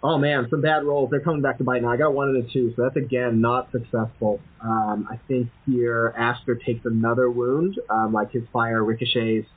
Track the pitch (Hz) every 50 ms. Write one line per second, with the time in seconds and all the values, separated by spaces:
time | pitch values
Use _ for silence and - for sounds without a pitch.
0 | - 143 165 147 143 147 147 135 123 120 156 147 139 156 156 151 143 143 143 143
1 | 139 123 143 139 143 165 160 147 139 135 127 - 135 131 127 123 117 120 120 123
2 | 151 156 139 139 139 139 135 127 120 120 - 135 123 117 117 120 120 131 135 156
3 | 135 120 123 123 123 123 117 113 113 117 123 127 131 - - 123 117 - - 117
4 | 107 110 - - 113 107 104 101 - - - - 117 113 113 113 110 107 104 104
5 | 101 - 117 117 - - 139 127 123 117 - - _ - 131 123 120 120 117 117
6 | 117 113 113 113 117 117 123 120 - - 120 120 - - 117 117 - 123 113 113
7 | 113 120 117 123 127 123 120 120 120 123 135 147 170 190 190 - - - 107 110
8 | 110 107 110 107 104 - - 123 117 - - 123 117 117 113 113 110 107 110 113
9 | 123 117 - 123 113 113 110 110 110 - -